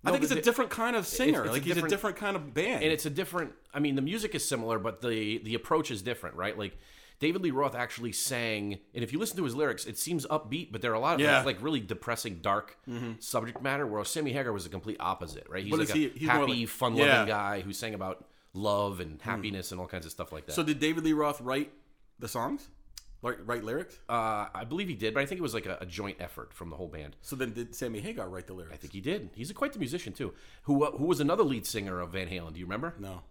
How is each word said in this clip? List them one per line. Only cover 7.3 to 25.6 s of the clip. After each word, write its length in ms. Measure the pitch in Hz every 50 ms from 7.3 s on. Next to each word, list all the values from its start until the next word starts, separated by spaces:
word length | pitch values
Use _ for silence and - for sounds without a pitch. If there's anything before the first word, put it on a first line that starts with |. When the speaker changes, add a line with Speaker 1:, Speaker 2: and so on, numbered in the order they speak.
| 170 190
Speaker 2:
Lee 100 | 185 165
Roth 220 | 127 135 143 135 117
actually 380 | 120 123 120 - 117 120 120
sang, 680 | - - - - 135 120 117 113 110 104 104 101 101 92 - _ -
and 100 | 120 117
if 100 | - 123
you 60 | 165
listen 180 | 220 - -
to 80 | 185 175
his 100 | 131 117
lyrics, 300 | 139 151 139 117 - -
it 120 | - 113
seems 280 | - - 160 175 160 -
upbeat, 460 | - 156 151 151 107 131 160 175 - 107
but 80 | 110
there 100 | 107 120
are 40 | 110
a 40 | 110
lot 160 | 123 151 170
of, 60 | 135
Speaker 1:
Yeah. 200 | 147 147 143 131 127
Speaker 2:
like, 180 | 135 117 90
really 180 | 113 151 156 127
depressing, 600 | 104 92 107 - - 120 117 - - 98 92 85
dark 360 | - 104 98 107 - - - - _
Speaker 1:
Mm-hmm. 260 | - 120 120 123 117 113 113
Speaker 2:
subject 420 | - - - 120 113 117 117 -
matter, 260 | 123 139 135 139 147
where 160 | 113 104 107 101
Sammy 300 | - - 160 151 139 120
Hagar 180 | 143 131 120
was 140 | 107 98 87
a 40 | 87
complete 280 | 87 92 82 107 95 -
opposite, 480 | - 87 95 - 87 80 71 - - -
right? 140 | 85 95 92
He's 80 | 104
Speaker 1:
What 80 | 147 160
Speaker 2:
like 100 | 156 -
Speaker 1:
is 60 | 202
Speaker 2:
a 20 |
Speaker 1:
he? 120 | 156 151 127
He's 180 | - 120 147
more 120 | 151 123 139
Speaker 2:
happy, 200 | 143 127 127 120
Speaker 1:
like, 60 | 117 110
Speaker 2:
fun-loving 380 | - - 131 120 113 - 147
Speaker 1:
yeah. 180 | 143 135 120 107
Speaker 2:
guy 360 | 98 107 104 101 101 104 98
who 100 | 90 101
sang 220 | 98 - - 113 107
about 320 | 95 95 95 92 - - - _ _ _ _ -
love 460 | 95 104 104 101 101 101 101 98 90
and 200 | 87 78 78 76
Speaker 1:
Mm. 20 |
Speaker 2:
happiness 500 | - 107 101 104 95 107 98 95 90 -
and 80 | 92 90
all 80 | 90
kinds 180 | 85 - 90 82
of 60 | 82
stuff 220 | - - 87 - 80
like 140 | 80 -
that. 40 | - -
Speaker 1:
So 100 | 180 160
did 160 | 151 151 139
David 260 | 151 156 160 165 156
Lee 80 | 160 156
Roth 260 | 151 151 147 147 -
write 320 | 123 127 131 139 147 - - - - _ - _ - - _ -
the 80 | -
songs? 400 | 110 - 123 120 139 285 285 - - - - - - - - - - - -
Like, 160 | - 120 123 - 92
write 180 | 110 120 120 107
lyrics? 340 | 110 120 156 180 - - - - -
Speaker 2:
Uh, 380 | 117 117 113 113 107 104 104 - -
I 120 | 95 117
believe 240 | 117 143 180 208 180
he 60 | 143
did, 180 | 98 110 110 110
but 80 | 139 139
I 20 |
think 140 | 143 196 180
it 40 | 170
was, 100 | 131 110
like, 120 | 110